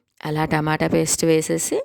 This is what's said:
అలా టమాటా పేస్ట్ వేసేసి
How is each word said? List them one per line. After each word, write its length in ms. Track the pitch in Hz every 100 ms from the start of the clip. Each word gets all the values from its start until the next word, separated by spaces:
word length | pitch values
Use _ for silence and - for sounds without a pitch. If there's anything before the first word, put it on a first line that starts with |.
| _ _
అలా 240 | - 151
టమాటా 420 | 156 156 151 156 160
పేస్ట్ 340 | 165 160 - 165
వేసేసి 500 | 160 156 165 - 392